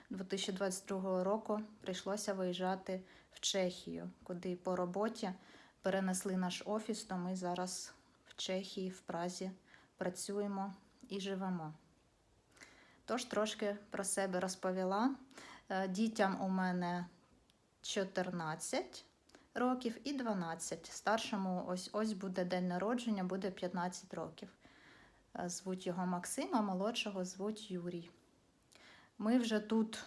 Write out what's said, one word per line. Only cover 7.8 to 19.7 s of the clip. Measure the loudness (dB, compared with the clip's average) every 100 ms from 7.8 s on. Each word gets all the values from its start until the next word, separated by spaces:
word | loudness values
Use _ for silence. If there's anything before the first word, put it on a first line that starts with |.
| -8 -14 -20 -20 -14
в | -6
Чехії, | 0 0 -2 -4 -4
в | -4
Празі | -6 -2 -2 -2 -6 -6 -14 -20 -14 -4
працюємо | -2 -2 -2 0 0 0 -2 -6 -14 -20 -8
і | -4
живемо. | -2 0 0 0 -2 -8 -16 _ _ _ _ _ _ -20 -20 -20 -20 -12 -2
Тож | -2 0
трошки | 2 2 2 -2 -2 -6
про | -4
себе | 0 2 2 2
розповіла. | 0 0 0 2 4 4 4 2 -8 -18 -16 -12 -4
Е, | 0 2
дітям | 2 2 4 4 4
у | 2
мене | 4 4 2 2 0 -4 -10 -20 -20 _ _ _ _
чотирнадцять | -4 0 0 0 0 0 -2 -2 -2 -2 -2 -8 -18 _ -20 -20 -8
років | 0 2